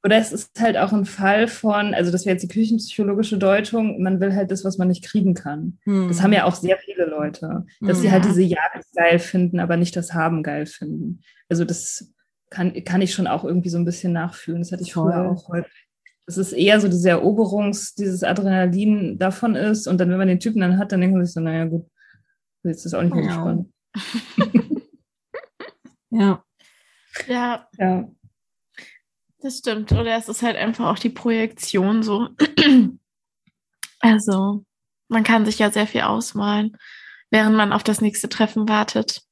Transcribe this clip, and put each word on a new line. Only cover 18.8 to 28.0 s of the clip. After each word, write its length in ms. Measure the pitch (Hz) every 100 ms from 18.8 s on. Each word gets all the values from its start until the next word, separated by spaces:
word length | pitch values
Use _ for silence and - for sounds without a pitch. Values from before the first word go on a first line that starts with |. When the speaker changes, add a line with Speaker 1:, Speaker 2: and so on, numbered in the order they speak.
| 214 208 170 196
Speaker 1:
davon 380 | 185 185 233 160
ist. 320 | 208 214 -
Und 100 | 180
dann, 100 | 180
wenn 80 | 185
man 80 | 190
den 120 | 180
Typen 220 | 226 220
dann 160 | 180 190
hat, 140 | 202
dann 100 | 190
denkt 140 | 185 190
man 100 | 175
sich 80 |
so, 80 | 170
"Na 120 | 165
ja, 120 | 165 165
gut, 200 | 165 - _ _ _ _ _ _ _
jetzt 220 | 175 - 175
ist 80 |
auch 80 | -
nicht 120 | 175
mehr 100 | 165
so 60 | 151
Speaker 2:
Ja. 60 | 170
Speaker 1:
spannend." 380 | 170 170 185 _ _ 202
Speaker 2:
<laughs> 960 | - 233 - - 539 220 - - - _ _ _ _ - - _ - _ - _ _
Ja. 320 | 226 202 180 _ _ _ _ _ _ _ - -
Speaker 3:
Ja. 400 | 247 240 233 _ -
Speaker 1:
Ja. 300 | 185 185